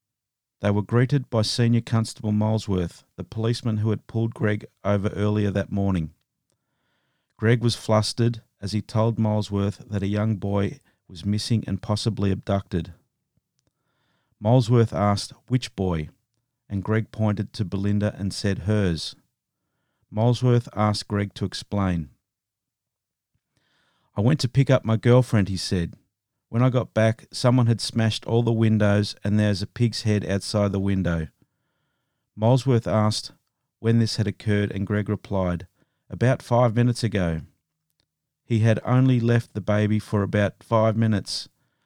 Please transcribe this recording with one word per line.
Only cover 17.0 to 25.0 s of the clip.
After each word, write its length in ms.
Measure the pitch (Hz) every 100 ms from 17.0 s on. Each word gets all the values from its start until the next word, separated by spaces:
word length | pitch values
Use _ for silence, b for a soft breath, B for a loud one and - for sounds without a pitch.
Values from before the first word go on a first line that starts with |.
| 110
pointed 420 | - 110 104 104
to 100 | -
Belinda 520 | 95 98 101 104 104 -
and 160 | 98
said, 260 | - 104 90
"Hers." 560 | 85 107 95 80 - - _ _ _ _ _ _ _ _ _
Molesworth 580 | 104 117 120 127 120 -
asked 360 | - 107 104 -
Greg 240 | 101 98
to 100 | -
explain. 680 | 98 - - 101 95 85 73 _ _ _ _ _ _ _ _ _ _ _ _ _ _ _ _ _ _ _ _ -
"I 60 |
went 180 | 110 -
to 60 | 123
pick 220 | - 135
up 160 | 131 107
my 100 |
girlfriend," 540 | 113